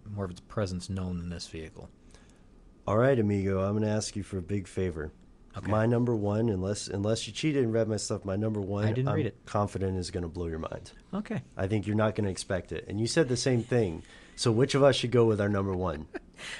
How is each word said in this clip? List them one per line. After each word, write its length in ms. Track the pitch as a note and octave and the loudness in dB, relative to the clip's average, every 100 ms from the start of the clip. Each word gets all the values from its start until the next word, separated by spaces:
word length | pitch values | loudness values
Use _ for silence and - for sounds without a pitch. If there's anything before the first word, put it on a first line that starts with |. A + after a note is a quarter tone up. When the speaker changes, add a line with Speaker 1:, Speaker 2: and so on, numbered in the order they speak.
| - | -10
Speaker 1:
more 140 | G2+ | -6
of 60 | F#2+ | -6
its 100 | F2+ | -8
presence 480 | - - G2 F2+ - | -8 -4 -2 -4 -6
known 300 | F#2+ F#2 F2 | -4 -4 -4
than 100 | F2 | -6
this 180 | E2+ - | -8 -10
vehicle. 420 | D#2+ D#2 - - - - - - - - - - - - | -12 -12 -14 -18 -20 -20 -20 -20 -20 -20 -20 -20 -10 0
Speaker 2:
All 100 | G#2 | 4
right, 220 | C3 C3 | 4 4
amigo, 420 | G2+ G2+ F#2+ F#2+ | 4 2 2 2
I'm 120 | G2 | 2
gonna 140 | G#2+ G#2+ | 2 2
ask 260 | G#2+ - | 0 -2
you 80 | G#2 | -6
for 160 | F#2+ G2 | -6 -6
a 40 | |
big 260 | E2 G2+ F#2 | -4 -4 -4
favor. 420 | - F#2 D#2+ D2+ - - - - G2+ | -2 -2 -2 -8 -10 -20 -20 -18 -8
Speaker 1:
Okay. 140 | F#2+ | -2
Speaker 2:
My 160 | G#2+ A2+ | 2 4
number 280 | A#2+ B2 | 2 2
one, 360 | A2+ G2+ G#2 A#2 | 0 2 2 2
unless, 360 | F#2 F#2+ G#2 - | 2 0 -2 -4
unless 400 | G2+ G2+ A2+ - | -2 0 0 -4
you 60 | |
cheated 320 | - D#3+ C#3 | -4 0 2
and 80 | A#2 | 2
read 160 | A2+ A2 | 2 2
my 80 | G#2+ | -2
stuff, 280 | - G#2 G2 | -2 -4 -2
my 100 | F#2+ | -2
number 240 | A2 G#2 | 0 -2
one, 240 | F#2+ G2+ | -2 0
Speaker 1:
I 80 | G#2+ | 0
didn't 160 | A#2 C3+ | 2 2
Speaker 2:
I'm 60 | D#3 | 0
Speaker 1:
read 100 | B2 | 0
it. 100 | - - | -4 -2
Speaker 2:
confident 500 | G#2+ G#2 F#2+ F#2+ F#2 | 0 0 0 -2 -2
is 120 | F2 | -2
gonna 180 | F2+ E2+ | -4 -4
blow 180 | F2 E2+ | -4 -4
your 120 | D#2+ | -4
mind. 320 | D#2+ - - - - | -6 -8 -12 -20 -10
Speaker 1:
Okay. 300 | F#3+ G#3+ A3 - - | -8 -6 -8 -6 -4
Speaker 2:
I 100 | F#2+ | 0
think 200 | A2 G2 | 0 2
you're 100 | G#2+ | 2
not 180 | A2 | 2
gonna 140 | G#2+ G2+ | 2 -2
expect 400 | F2 - F#2 - | -2 -4 -4 -4
it. 120 | D#2+ - | -8 -6
And 140 | G2 | -2
you 60 | A#2 | 0
said 200 | E3 C#3+ | 2 2
the 80 | B2 | 2
same 260 | C#3 B2 | 2 0
thing. 400 | A2 A#2+ G2+ E2 - - - - | 2 2 2 -2 -12 -20 -18 -2
So 160 | B2 | 2
which 220 | A2 C3+ | 4 4
of 80 | C#3 | 6
us 100 | C#3 | 6
should 160 | B2 B2 | 6 4
go 140 | A#2+ | 4
with 160 | A2+ G#2 | 6 4
our 80 | G#2 | 2
number 260 | G2+ G2 | 2 0
one? 320 | F#2 F#2 D#2 D2+ | 0 -2 -4 -8
Speaker 1:
<laughs> 40 | - - - - | -14 -16 -18 -14